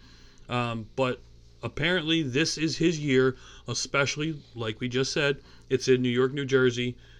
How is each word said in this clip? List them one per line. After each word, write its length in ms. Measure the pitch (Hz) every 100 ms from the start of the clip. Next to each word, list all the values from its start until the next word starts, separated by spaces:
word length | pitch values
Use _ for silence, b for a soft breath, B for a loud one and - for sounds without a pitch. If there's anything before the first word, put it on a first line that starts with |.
| b b b b -
Um, 400 | 123 120 113 107
but 260 | - 127 123 - - - -
apparently 600 | 117 - 160 180 156 165
this 360 | 143 123 160 -
is 180 | 156 123
his 240 | 165 156
year, 340 | 147 131 131 127 B B -
especially 720 | 117 - 139 139 147 156 147 -
like 240 | 117 113 110
we 120 | 127
just 200 | 123 135
said, 280 | - 143 143 b b b
it's 180 | 131 -
in 140 | 127
New 80 | 127
York, 240 | 120 131
New 100 | 143
Jersey. 520 | 135 131 127 120 123 123 b b